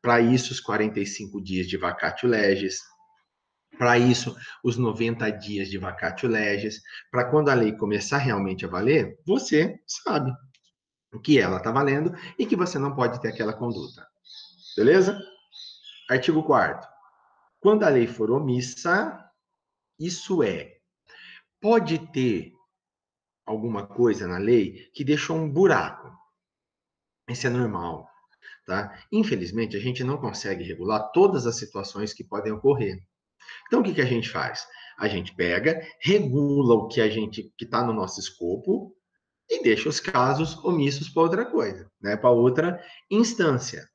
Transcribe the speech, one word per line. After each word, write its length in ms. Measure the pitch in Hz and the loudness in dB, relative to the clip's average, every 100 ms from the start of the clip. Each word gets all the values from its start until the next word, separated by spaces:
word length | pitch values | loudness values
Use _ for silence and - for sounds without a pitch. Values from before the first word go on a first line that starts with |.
Pra 200 | 123 120 | 4 4
isso, 320 | 117 127 - | 6 4 0
os 80 | 127 | -8
quarenta 400 | - 104 107 104 | -4 -2 -2 -2
e 60 | 98 | -6
cinco 360 | - 101 101 | -6 -10 -10
dias 240 | 92 92 90 | -6 -4 -4
de 100 | 92 | -4
vacatio 520 | 87 - 82 - 123 | -4 -4 -6 -2 0
legis, 520 | 113 101 98 95 - - _ _ _ _ _ _ _ _ - | 2 4 2 0 -6 -14 _ _ _ _ _ _ _ _ 0
pra 200 | 123 120 | 4 6
isso, 380 | 123 120 - - - - | 6 4 0 -10 -18 -6
os 140 | 127 117 | -4 0
noventa 540 | 120 110 113 113 107 | -2 0 -2 -2 -4
dias 380 | 104 101 101 95 | -4 -8 -6 -6
de 100 | 98 | -6
vacatio 500 | 92 - - - 123 | -8 -6 -8 -4 -2
legis, 520 | 110 104 101 107 - - - - | 0 0 -2 -4 -8 -18 -20 -6
pra 140 | 127 | -4
quando 240 | 123 151 143 | 2 2 4
a 60 | |
lei 180 | 131 110 | 4 2
começar 460 | 104 104 104 - 143 | 0 -2 -2 -2 -2
realmente 460 | 131 101 98 92 | 0 0 -2 -4
a 40 | 92 | -6
valer, 500 | 90 110 151 107 - - | -2 2 2 2 -8 -2
você 540 | 220 - 151 170 - - | -2 2 2 2 -4 -14
sabe 440 | - 359 151 131 127 - _ _ _ _ _ _ - | -8 -4 -2 -2 -6 -14 _ _ _ _ _ _ -10
que 140 | - 143 | 4 4
ela 200 | 90 90 | 4 0
tá 140 | 110 | 0
valendo 400 | 127 143 139 165 - - - | 0 2 2 -2 -6 -16 -6
e 80 | 226 | -2
que 80 | |
você 240 | 190 180 147 | 0 0 -2
não 160 | 139 | -4
pode 260 | 135 120 - | 0 -2 -2
ter 80 | 113 | -8
aquela 260 | - 107 | -4 -6
conduta. 520 | 110 120 104 67 - - _ _ - - _ - - | -4 -6 -6 -10 -16 -20 _ _ -20 -20 _ -10 2
Beleza? 420 | 110 180 180 - - _ _ - - - - - - | 6 6 4 0 -10 _ _ -20 -20 -20 -20 -20 -2
Artigo 340 | 127 - 156 | -2 2 0
quarto. 420 | 156 120 85 73 - _ _ _ _ _ _ _ | 2 2 2 -4 -14 _ _ _ _ _ _ _
Quando 260 | 196 214 | 4 4
a 40 | 196 | 6
lei 180 | 131 117 | 4 2
for 240 | - 110 | 0 0
omissa, 920 | 131 147 123 123 - 170 185 311 - - _ _ _ _ _ _ _ | 0 2 -2 -2 -6 0 0 0 -8 -20 _ _ _ _ _ _ _
isso 440 | 160 175 - 180 | -10 -8 -4 0
é, 360 | 113 82 - _ _ _ _ - - - _ _ | 0 -2 -10 _ _ _ _ -20 -20 -20 _ _
pode 500 | 208 226 160 160 - | 2 2 2 -4 -4
ter 420 | 139 127 95 - _ _ _ _ _ _ _ _ _ | -2 0 -2 -6 _ _ _ _ _ _ _ _ _
alguma 400 | - 110 117 107 101 | -10 -6 -4 -6 -8
coisa 400 | - 120 101 90 | 2 2 2 -4
na 120 | 90 | -4
lei 500 | 101 120 92 - - | 2 4 2 -6 -20
que 100 | - | -8
deixou 320 | 139 147 - 160 | -2 -2 0 -4
um 140 | 156 | -2
buraco. 640 | 139 190 123 80 - - - _ _ _ _ _ _ _ _ _ _ - | 4 4 4 0 -10 -20 -20 _ _ _ _ _ _ _ _ _ _ -12
Isso 180 | 120 127 | -4 -2
é 40 | |
normal, 580 | 123 120 95 87 78 - _ _ _ - - | 0 -2 -4 -8 -10 -14 _ _ _ -20 -20
tá? 320 | - 92 104 - _ | -8 -6 -6 -14 _
Infelizmente, 640 | 208 214 110 87 107 110 101 | 0 0 -2 -4 -4 -4 -4
a 40 | |
gente 240 | 123 127 | -6 -4
não 120 | 127 147 | -4 -4
consegue 460 | 131 107 101 90 | -6 -8 -8 -8
regular 480 | 87 82 90 107 107 | -8 -8 -4 -2 0
todas 320 | 170 196 170 | 4 6 4
as 120 | 120 113 | -2 -4
situações 560 | 104 101 98 98 104 | -8 -10 -10 -8 -8
que 100 | - | -8
podem 300 | - 101 104 | -10 -6 -6
ocorrer. 480 | 107 135 135 104 90 - _ _ _ - - - | 0 0 2 -2 -6 -16 _ _ _ -20 -20 -2
Então, 140 | - | 0
o 20 | |
que 120 | 196 | 2
que 60 | 156 | 2
a 60 | 127 | 0
gente 220 | 117 - | 0 -2
faz? 380 | - 62 - - - - - | -6 -6 -8 -14 -20 -20 -6
A 120 | 104 | -4
gente 260 | 98 87 | -4 -6
pega, 500 | - 87 - 156 165 - - | -4 0 0 0 -2 -8 -8
regula 760 | 147 202 143 131 143 143 127 | 2 2 2 0 2 2 6
o 140 | 113 110 | 4 4
que 120 | - | 0
a 80 | 107 | 0
gente, 440 | 110 107 - 101 - | 0 -6 -8 -14 -16
que 80 | 113 | -4
tá 180 | 131 | -2
no 80 | 120 | -2
nosso 280 | 110 92 - | -2 -6 -8
escopo 720 | 92 - 87 95 - 233 - _ _ _ _ _ _ | -12 -8 -6 -4 -2 -2 -4 _ _ _ _ _ _
e 140 | - | 0
deixa 260 | 120 107 151 | 2 2 0
os 100 | 147 | -4
casos 580 | - 139 127 143 160 - | -2 2 2 2 -2 -4
omissos 440 | 185 170 143 139 - | -2 0 0 -2 -4
pra 140 | - | 2
outra 220 | 165 190 | 2 2
coisa, 460 | 240 - 107 92 - _ | -2 -2 -2 -6 -16 _
né? 160 | 101 107 | -6 0
Pra 140 | 123 | 4
outra 500 | 120 123 123 165 180 - - _ | 6 6 4 -2 -4 -12 -20 _
instância. 800 | 202 226 - 165 127 - - - | 2 2 2 0 0 -4 -14 -18